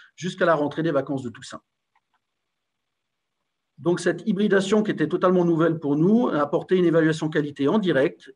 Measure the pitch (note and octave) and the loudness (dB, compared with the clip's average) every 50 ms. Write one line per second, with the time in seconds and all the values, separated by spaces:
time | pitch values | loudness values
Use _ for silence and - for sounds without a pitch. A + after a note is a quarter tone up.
0 | - _ _ - D3+ D#3+ D#3+ - F#3 E3+ D#3+ D3 D3 C3+ - D#3+ D#3+ E3 D3 C3+ | -20 _ _ -10 -10 -10 -4 0 2 2 2 2 0 -2 -2 -2 -4 -2 -2 -2
1 | C3+ - C#3+ B2+ A#2+ A#2 G#2+ C3 - - - - - _ _ _ _ _ _ _ | -2 -2 -6 -6 -8 -10 -12 -14 -16 -16 -18 -18 -18 _ _ _ _ _ _ _
2 | _ _ _ _ _ _ _ _ _ _ _ _ _ _ _ _ _ _ _ _ | _ _ _ _ _ _ _ _ _ _ _ _ _ _ _ _ _ _ _ _
3 | _ _ _ _ _ _ _ _ _ _ _ _ _ _ _ - C3 E3+ F3+ E3+ | _ _ _ _ _ _ _ _ _ _ _ _ _ _ _ -6 -2 -2 -2 0
4 | - F#3 D#3+ - - A3 F#3 F#3+ G#3+ G3 F#3+ G3 F#3+ G3 G#3+ G#3+ G#3+ - D#3 - | 0 -2 -2 -2 -4 -4 -2 0 0 2 2 2 2 2 0 0 0 0 -2 -2
5 | D#3 D3+ F3+ F3+ F#3 F#3 F#3 F3+ F3 E3+ E3 D3+ E3 E3 E3 D#3+ - C#3+ C#3+ D3+ | -2 -2 0 0 2 2 2 4 2 2 2 2 2 0 0 -2 -2 -2 0 2
6 | D#3+ G3 G#3+ A#3 B3+ - - D3 D3 C#3+ - D#3 - - F#3 F#3 F3+ E3+ D#3+ E3 | 4 4 4 4 2 0 0 -2 -2 0 -2 -4 -2 0 0 2 2 2 4 4
7 | D#3 D#3+ D#3+ D#3+ E3+ D#3 D#3 D#3 D3 D3 C#3 - C#3 C#3 F#3+ A3 F#3+ F3 D3 C3 | 2 2 0 0 -4 -2 -2 -2 -2 -2 -4 -2 0 0 0 0 0 0 2 2
8 | C#3 E3+ - - - - - | 2 0 -2 -6 -16 -20 -12